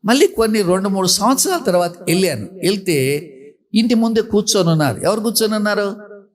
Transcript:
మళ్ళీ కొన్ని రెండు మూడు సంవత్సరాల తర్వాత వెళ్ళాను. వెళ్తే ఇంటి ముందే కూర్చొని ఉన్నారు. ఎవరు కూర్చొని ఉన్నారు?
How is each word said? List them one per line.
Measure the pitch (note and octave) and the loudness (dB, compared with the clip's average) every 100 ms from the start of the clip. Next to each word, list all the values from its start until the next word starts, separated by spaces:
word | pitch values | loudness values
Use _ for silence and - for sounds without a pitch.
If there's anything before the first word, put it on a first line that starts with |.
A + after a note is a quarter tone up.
మళ్ళీ | G#3 C4 F#4 | 2 4 4
కొన్ని | - A3 A3 | 2 0 2
రెండు | F3+ F#3 G3+ | 2 0 0
మూడు | G3 F3+ | 0 0
సంవత్సరాల | F#3 G#3 C4+ F#4+ F4 C4 | 2 2 0 0 -2 0
తర్వాత | F3 F3 F3 | 0 0 -4
వెళ్ళాను. | - F3 F#3+ B2 - | -2 0 0 -2 -8
వెళ్తే | - E3+ G3+ F#3 D3+ C3 C#3+ D#3+ C3 - _ _ | -4 -2 -2 0 0 0 -2 -6 -20 -20 _ _
ఇంటి | G#3 A3+ | 0 2
ముందే | A#3 A3+ A3+ | 2 2 0
కూర్చొని | A3 G#3 - G#3 E3 | 0 0 2 0 2
ఉన్నారు. | D#3+ C#3+ A2 | 2 0 0
ఎవరు | D#3+ A3 | -2 0
కూర్చొని | A3+ - A3 | -2 -2 -2
ఉన్నారు? | G#3+ G#3 G#3 G3+ G#3 G#3 G3+ G3 | -2 -2 -2 -4 -6 -16 -20 -20